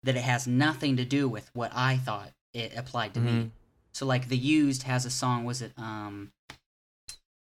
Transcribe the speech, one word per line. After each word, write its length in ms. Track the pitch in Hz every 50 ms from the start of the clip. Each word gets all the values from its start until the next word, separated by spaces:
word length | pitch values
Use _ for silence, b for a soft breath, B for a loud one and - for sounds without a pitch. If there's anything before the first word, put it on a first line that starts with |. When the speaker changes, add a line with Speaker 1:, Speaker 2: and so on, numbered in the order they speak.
Speaker 1:
that 140 | - 131 123
it 60 | 123
has 240 | 120 131 123 120 123
nothing 500 | 123 123 127 147 156 143 - 156 143 131
to 80 | 123 123
do 240 | 127 139 143 139 131
with 220 | 110 104 - - _
what 160 | 120 117 - -
I 220 | 123 127 131 131
thought 360 | 131 127 123 107 101 101 - - _ _ _
it 200 | - 117 113 107 -
applied 380 | 113 127 - - 120 113 101 -
to 60 | 117
me. 100 | 120 120
Speaker 2:
Mm-hmm. 160 | 117 117 113 113 - - _ _ _ _ _ _
Speaker 1:
So, 120 | - - 139
like, 220 | 131 131 127 127 123
The 80 | 131
Used 460 | 123 123 147 156 156 147 139 135 131 -
has 200 | 131 127 127 123
a 40 | 123
song, 340 | 127 - 135 127 123 120 117
was 180 | 120 120 127
it, 100 | 120 107 - -
um, 540 | 113 110 110 107 104 104 101 101 101 98 _ _ _ - - - _ _ _ _ _ _ _ _ _ - - - _ _ _ _